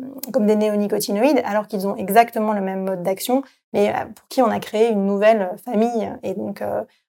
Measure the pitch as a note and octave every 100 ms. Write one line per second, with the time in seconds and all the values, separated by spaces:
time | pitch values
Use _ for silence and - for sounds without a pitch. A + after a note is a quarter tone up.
0 | C4 C4+ C4 G#3+ G#3 G#3+ G#3+ G#3 G#3 G#3
1 | G3+ G3+ C4 C#4 - G#3 G#3 G#3 G3 A3+
2 | G3 G#3 A#3+ A#3 G#3+ G#3 F#3+ F#3+ F#3+ F#3
3 | F3 F#3+ - B3+ C4+ _ _ G#3 G#3 -
4 | C#3 A3 - - A#3 G#3 - G#3 A#3 G#3
5 | G3 G3+ G#3+ A3+ F#3 F#3 - G#3+ A#3 A#3
6 | G3 - G3 F#3+ G#3+ G3+ G#3 G3+ A3 _